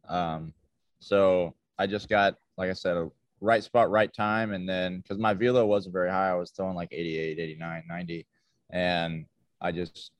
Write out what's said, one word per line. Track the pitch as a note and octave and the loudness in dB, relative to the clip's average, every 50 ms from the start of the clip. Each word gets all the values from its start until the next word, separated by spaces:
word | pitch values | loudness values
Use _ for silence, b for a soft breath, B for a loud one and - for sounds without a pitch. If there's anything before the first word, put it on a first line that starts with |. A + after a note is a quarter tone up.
| _ | _
Um, | - E2 F2+ F2 E2 D#2+ D#2+ D#2+ D#2+ - _ _ _ _ _ _ _ _ _ | -4 -2 -2 -2 -2 -4 -6 -8 -12 -14 _ _ _ _ _ _ _ _ _
so | - - G2+ G2 G2 F#2 F#2 F2+ F2 E2 - _ _ _ _ - | -4 2 4 6 6 6 6 4 2 -2 -6 _ _ _ _ -4
I | G2 | -2
just | G2 G2+ G#2 - - | -2 -2 -4 -2 2
got, | G#2+ G#2 G2+ G2 - _ _ _ _ | 4 4 4 4 2 _ _ _ _
like | - F#2 F#2 | -6 -4 -4
I | F#2 | -4
said, | - - F#2 F2 | -2 -2 -2 0
a | F2 E2 D#2 _ _ _ _ _ _ | 0 -2 -6 _ _ _ _ _ _
right | G2 G#2 - G#2+ G2+ | 2 2 2 2 0
spot, | - - A#2+ A2+ F2 | 2 4 4 4 6
right | G2 G#2+ A2 - - | 4 2 2 2 0
time, | - G#2 G#2+ G#2+ A2 A2+ G#2+ G2+ | -2 -2 0 0 0 -2 -2 -4
and | F#2+ F2+ F#2 | -6 -4 -4
then | F#2 F#2 F#2 F#2 F2+ F#2 F#2 | -2 -2 -2 -2 -4 -8 -8
'cause | _ G2+ | _ -6
my | G2+ A2 G#2+ G#2 | 0 2 0 2
velo | F#2 A2+ B2 B2+ B2+ A2+ | 4 2 4 4 4 4
wasn't | G#2 G#2 G#2 F2 F#2 F2+ | 4 2 2 0 -2 -2
very | F#2 F2+ F2+ | -2 0 0
high, | F#2+ F#2+ F#2+ F#2+ | 2 0 0 0
I | F#2 | 0
was | F2+ F2 - | -2 -4 -6
throwing, | _ - F#2+ F#2+ F#2 | _ -6 -6 -4 -4
like, | F2 E2+ E2 | -6 -8 -8
eighty-eight, | - D#2 E2+ E2+ D#2+ D#2+ D#2+ D#2+ D#2 D#2+ | -6 -6 -6 -4 -4 -4 -4 -4 -4 -6
eighty-nine, | E2+ D#2+ D#2 D#2 E2 E2+ E2 E2 E2 | -8 -8 -8 -10 -10 -10 -10 -10 -10
ninety, | E2+ E2+ F2 F2+ E2+ E2+ E2 D#2+ _ _ _ _ _ _ _ _ _ | -10 -10 -10 -8 -8 -10 -10 -12 _ _ _ _ _ _ _ _ _
and | - F2+ F2+ F2+ F2+ E2+ E2+ E2+ E2 D#2+ D#2 _ _ _ _ _ _ _ | -4 -2 0 2 2 0 0 -2 -4 -8 -10 _ _ _ _ _ _ _
I | - F2+ | -6 -4
just | E2+ E2+ F2+ E2 _ - - - _ | -4 -4 -6 -8 _ -18 -20 -20 _